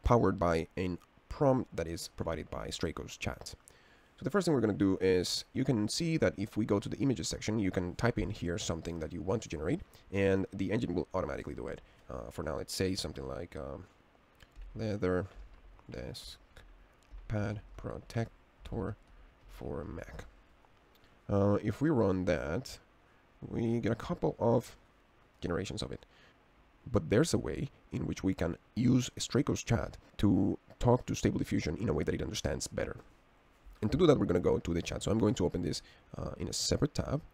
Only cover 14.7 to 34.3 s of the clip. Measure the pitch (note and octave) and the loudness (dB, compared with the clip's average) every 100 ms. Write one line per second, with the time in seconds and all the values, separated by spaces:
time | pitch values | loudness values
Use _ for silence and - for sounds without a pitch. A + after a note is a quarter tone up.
14.7 | A2 A2 G#2 F#2 F#2 G2 - - - - | -6 -4 0 2 2 -2 -10 -20 -20 -20
15.7 | - - - B1+ - - - - - - | -20 -14 -10 -8 -10 -14 -18 -20 -20 -20
16.7 | - - _ _ - - A2 G#2 G#2 - | -20 -20 _ _ -18 -4 -2 -2 -4 -10
17.7 | - - - - A#2 A2+ - _ _ - | -12 -10 -10 -6 -4 -4 -8 _ _ -8
18.7 | B2+ F#2 G#2+ - - - _ - - - | -4 -4 -6 -16 -20 -20 _ -20 -12 -8
19.7 | - E2 E2 - - - - - - _ | -8 -8 -10 -12 -14 -16 -18 -20 -20 _
20.7 | _ _ _ _ - - G2+ G2+ G2+ G#2 | _ _ _ _ -20 -2 2 4 4 0
21.7 | G#2+ D3 C#3+ G2+ F#2 F2+ D#2+ C2 F2 - | 0 2 4 4 2 2 0 0 -4 -6
22.7 | - - _ _ _ _ _ - A#2 A2+ | -14 -18 _ _ _ _ _ -8 -2 0
23.7 | A#2 G#2+ A2+ - F3 - - A#2 A#2+ - | 0 0 -2 -2 -2 -2 2 2 2 0
24.7 | - _ _ _ _ _ _ - F2 F#2+ | -16 _ _ _ _ _ _ -4 -2 -2
25.7 | - B1+ - - - - _ _ _ _ | -6 -6 -8 -14 -20 -20 _ _ _ _
26.7 | _ - G#2+ F2 G#2 E3 G2+ - D#2 C#3 | _ -2 -2 2 4 4 2 -2 -4 -6
27.7 | - _ - - - F#2+ F#2 E2+ - _ | -8 _ -4 -4 0 0 0 -2 -4 _
28.7 | - B2 B2+ B2 - - A#2+ D3 F2 - | 0 4 4 2 -4 0 0 2 -2 0
29.7 | G2+ - - - - G2+ G2 F#2+ - _ | 0 0 -8 -20 0 4 4 2 -2 _
30.7 | - A#2+ A#2+ - G#2+ G#2 - - G#2+ - | 0 4 4 2 0 0 0 0 0 0
31.7 | D#2 G#2+ C#2+ E2+ D2+ - - - C#2+ - | -2 0 2 0 0 -2 -4 -2 -4 -4
32.7 | - - - - - _ _ _ _ - | -4 -4 -6 -16 -20 _ _ _ _ -20
33.7 | - G#2+ C3 D#3+ C#3 G2 | -4 -2 4 6 6 6